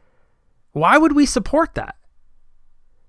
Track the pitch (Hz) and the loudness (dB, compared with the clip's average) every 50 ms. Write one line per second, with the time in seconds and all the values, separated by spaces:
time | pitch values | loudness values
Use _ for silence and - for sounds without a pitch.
0 | _ _ _ _ _ _ _ _ _ _ _ _ _ _ - 147 160 180 247 302 | _ _ _ _ _ _ _ _ _ _ _ _ _ _ -6 -2 0 2 4 4
1 | 320 320 294 294 285 - - 247 196 - - 302 330 302 - - - - - _ | 2 2 2 2 0 0 0 -4 -4 -2 -2 -2 -2 -2 -6 -10 -12 -12 -16 _
2 | _ _ _ _ - - - - - - - - - - - - - _ _ _ | _ _ _ _ -20 -20 -20 -20 -20 -20 -20 -20 -20 -20 -20 -20 -20 _ _ _
3 | _ | _